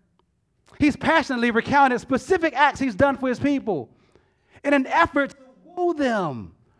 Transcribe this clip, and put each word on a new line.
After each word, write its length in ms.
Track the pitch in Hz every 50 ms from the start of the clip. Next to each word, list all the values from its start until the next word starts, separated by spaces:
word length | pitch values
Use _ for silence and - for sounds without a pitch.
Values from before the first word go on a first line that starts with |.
| _ _ _ _ _ _ _ _ _ _ _ _ _ _ - -
He's 180 | 277 294 -
passionately 540 | - - 247 320 320 262 - 262 240 233 240
recounted 500 | 214 226 - - 262 285 277 254 247 196
specific 540 | - - 269 - - - 370 359 330 311 277
acts 260 | 262 294 277 - -
he's 140 | 277 254 190
done 220 | 180 277 277 269
for 120 | 269 262 254
his 100 | 233 -
people 500 | - 285 285 269 - 220 185 139 113 - _ _ _ _ _ _ _ _ _ _ _ _ _ - -
in 100 | 285 285
an 120 | 277 262
effort 440 | - - 330 339 330 - 285 277 -
to 60 | - - - - - _ _
woo 300 | 330 349 359 359 349 330
them, 600 | 294 277 247 226 202 180 151 127 117 131 80 - _ _ _ _